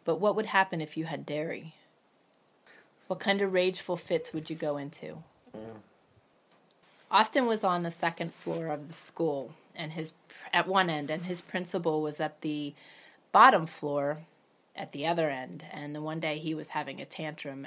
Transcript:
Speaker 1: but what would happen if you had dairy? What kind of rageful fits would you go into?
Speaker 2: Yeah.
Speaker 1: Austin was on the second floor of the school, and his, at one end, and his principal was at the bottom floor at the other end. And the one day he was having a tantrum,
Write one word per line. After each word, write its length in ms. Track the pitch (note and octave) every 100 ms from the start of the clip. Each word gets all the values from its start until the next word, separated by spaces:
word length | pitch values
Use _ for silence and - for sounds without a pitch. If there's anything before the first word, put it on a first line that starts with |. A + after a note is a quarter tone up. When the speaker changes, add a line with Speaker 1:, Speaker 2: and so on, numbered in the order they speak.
| -
Speaker 1:
but 160 | D#3+
what 140 | G#3 G3
would 80 | G#3
happen 320 | G3 F#3+ E3+
if 160 | D#3 -
you 80 | D#3+
had 200 | C#3+ C#3+
dairy? 500 | D3 D#3+ G#2+ D#3+ - _ _ _ _ _ _ _ _ - - - _ -
What 120 | F3
kind 220 | G#3 G3
of 100 | G3
rageful 440 | F#3 F3+ F#3 - F3
fits 340 | - E3 D#3+
would 160 | D#3+ D#3
you 60 | D#3+
go 220 | D#3 C#3+
into? 400 | C#3+ - D#3+ E3 E3 _ _
Speaker 2:
Yeah. 60 | - A2+ - - _ _ _ _ _ _ _ _ _ _ _ -
Speaker 1:
Austin 340 | G3 A3 C#4+ B3
was 180 | A3
on 200 | G3 F3
the 80 | E3+
second 420 | E3+ E3+ E3 E3+
floor 340 | - - E3 E3
of 200 | D3+ D3+
the 60 |
school, 580 | D#3+ - - E3 C#3 B2 D#3+ - -
and 180 | D#3+
his, 180 | D#3+ D#3+ - - - -
at 160 | F3 E3+
one 220 | F#3+ F3+
end, 220 | D3+ D3
and 120 | D#3 F3
his 140 | F3
principal 600 | - F#3 F3 F#3+ E3+ D#3
was 180 | D3+ D3
at 220 | D3+ -
the 320 | D#3 D3 D3 D3 - - - - _
bottom 360 | G3 A#3+ G#3+ E3
floor 500 | - D3 C#3+ C#3+ D#3 E3 _ _ _ _ -
at 160 | D3
the 140 | D3 D3+
other 240 | E3+ D#3+
end. 340 | C3 B2+ F3 E3
And 220 | D#3 D3 D3+
the 60 |
one 180 | D#3 D#3+
day 200 | E3 D3+
he 160 | D#3 D#3
was 140 | D3
having 300 | D3+ C#3 C#3
a 60 | C#3
tantrum, 600 | - D#3+ D3+ D3 C3+